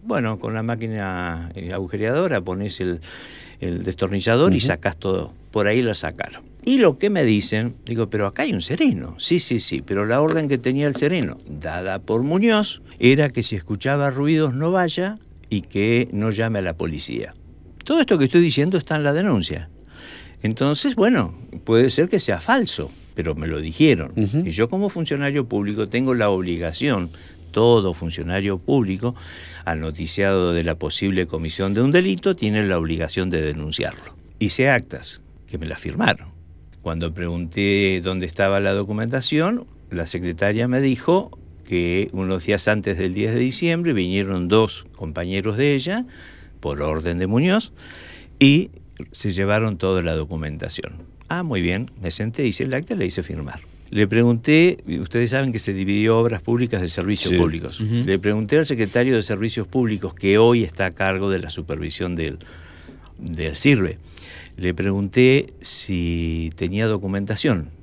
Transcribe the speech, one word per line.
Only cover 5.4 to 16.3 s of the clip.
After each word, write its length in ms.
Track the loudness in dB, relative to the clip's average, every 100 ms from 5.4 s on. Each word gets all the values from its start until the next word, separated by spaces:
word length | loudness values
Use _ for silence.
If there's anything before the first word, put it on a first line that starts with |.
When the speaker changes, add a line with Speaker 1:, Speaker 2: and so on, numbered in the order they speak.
| -6
Speaker 1:
Por 160 | 0 2
ahí 160 | 2
la 100 | 2
sacaron. 520 | -2 -6 -6 -10 -10 -20 -8
Y 140 | 0 6
lo 180 | 6 4
que 140 | 0
me 160 | 2 4
dicen, 480 | 4 2 -2 -2 -6
digo, 240 | -6 -2 -2
"Pero 180 | 0 -2
acá 180 | -2
hay 100 | -2
un 80 | -2
sereno". 540 | -2 0 2 2 -4 -8
"Sí, 200 | 0 0
sí, 220 | 2 -2
sí, 220 | -2 -6
pero 220 | -2 -2 2
la 160 | 2
orden 260 | 2 2 0
que 80 | 0
tenía 300 | 0 0 0
el 100 | 0
sereno, 400 | 0 0 -2 -6 -12
dada 520 | -10 -8 -6 -4 -6
por 240 | -2 0
Muñoz, 580 | 2 2 4 4 0 -6 -16 2
era 300 | 6 6 4
que 140 | 0
si 120 | -4
escuchaba 540 | -4 -6 -4 -2 0 0
ruidos 460 | 0 2 2 2
no 160 | 0 0
vaya 480 | 2 0 0 -4 -6 -16 -20 -4
y 100 | -4
que 460 | -2 -2 2 2 2
no 180 | -2 -2